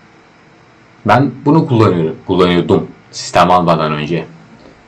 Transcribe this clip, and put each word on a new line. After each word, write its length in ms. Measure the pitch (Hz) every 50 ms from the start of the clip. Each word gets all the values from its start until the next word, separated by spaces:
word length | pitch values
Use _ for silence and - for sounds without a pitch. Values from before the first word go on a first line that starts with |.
| _ _ _ _ _ _ _ _ _ _ _ _ _ _ _ _ _ _ _ _ -
Ben 260 | 107 104 123 143 - - - -
bunu 220 | 143 156 165 -
kullanıyorum. 480 | - 123 110 110 95 90 87 80 78 - - -
Kullanıyordum 600 | - 92 87 90 90 87 85 78 - - - - - - - - -
sistem 400 | - - - - - 95 87 90
almadan 400 | 90 90 87 85 82 80 78 78
önce. 340 | 76 76 76 73 85 82 82 - - - - - - - - - - _ _